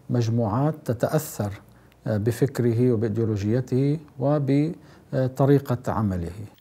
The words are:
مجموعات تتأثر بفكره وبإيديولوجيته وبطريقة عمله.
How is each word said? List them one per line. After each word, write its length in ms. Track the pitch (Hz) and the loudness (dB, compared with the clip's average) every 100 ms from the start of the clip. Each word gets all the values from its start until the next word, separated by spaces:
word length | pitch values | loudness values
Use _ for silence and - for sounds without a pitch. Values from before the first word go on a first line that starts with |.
| - | -4
مجموعات 640 | 123 113 117 110 117 147 151 | 0 0 0 0 2 0 -2
تتأثر 680 | - 117 - 156 - - 104 98 - - - _ - | -4 -2 0 -2 -4 -6 -6 -8 -18 -20 -20 _ -4
بفكره 840 | 107 110 117 131 - 120 113 127 | -2 0 0 0 0 0 2 2
وبإيديولوجيته 1040 | 110 113 110 110 104 104 123 123 127 143 156 - - | 2 0 0 0 0 0 0 0 0 0 -2 -6 -4
وبطريقة 1600 | 135 151 139 139 156 180 - - - 135 131 131 139 139 139 120 - | 0 0 2 2 0 -4 -16 -20 -6 -2 0 2 4 4 2 -4 -2
عمله. 440 | 92 107 90 85 95 104 - | 0 0 0 -4 -10 -16 -18